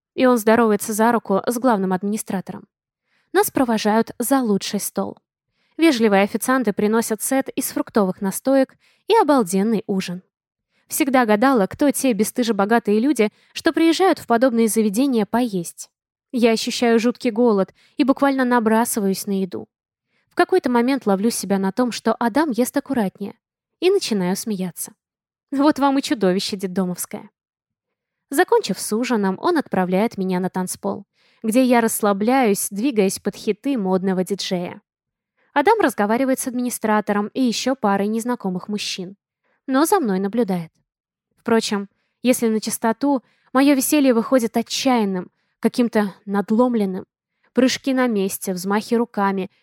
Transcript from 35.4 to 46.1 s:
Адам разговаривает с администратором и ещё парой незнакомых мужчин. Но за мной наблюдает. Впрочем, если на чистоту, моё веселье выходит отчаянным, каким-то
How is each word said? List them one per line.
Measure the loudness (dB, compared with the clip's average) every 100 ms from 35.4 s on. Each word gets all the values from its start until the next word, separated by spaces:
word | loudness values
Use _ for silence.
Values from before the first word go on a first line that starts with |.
| _ 0
Адам | 2 4
разговаривает | 2 0 0 0 0 -2
с | -4
администратором | -6 -6 -4 0 0 0 -2 -2
и | -2
ещё | -2 0 -4 -2
парой | 0 0 0
незнакомых | -4 -4 -4 -4 -6 -6
мужчин. | -8 -8 -10 -12 -16 _ _ _ _ -2
Но | 0 2
за | 0
мной | 0 -2
наблюдает. | -2 -2 -2 -4 -8 _ _ _ _ _ _
Впрочем, | _ -2 0 0 -4 -8 _ _ _
если | 0 0 0
на | -2
чистоту, | -4 -4 -2 -2 -2 -2 -6 _ _
моё | 2 4
веселье | 4 2 2 4
выходит | 2 2 2 2 -2
отчаянным, | -4 -4 0 0 0 -4 -8 _ _ _
каким-то | -2 0 0 0 -2